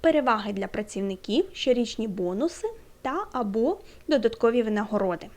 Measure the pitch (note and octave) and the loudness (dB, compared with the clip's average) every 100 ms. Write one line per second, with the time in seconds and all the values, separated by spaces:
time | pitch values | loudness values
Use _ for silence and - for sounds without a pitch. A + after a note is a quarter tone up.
0 | E4 D#4 C4 A3 G3+ G3 G3 - G#3 G3 | 4 4 2 0 0 -4 -4 -6 -6 -4
1 | G3 F#3 - A#3 F#4+ - - B3 A#3 - | -4 -4 0 0 0 -2 2 2 2 -2
2 | A3 F#3+ F3 F#3+ D#4 - A4 A#4 - - | -4 -2 -2 0 -2 -2 -8 -8 -18 -8
3 | C4 D4+ G#4 C4 G#3+ G#3 B3 G4+ - - | -4 -4 -4 -4 -2 2 0 0 -8 -16
4 | - D4 A#3 - A#3 A#3+ A3 G#3 G#3+ G#3 | 0 4 4 2 2 4 2 0 0 0
5 | F#3+ E3+ E3+ | 0 -2 -8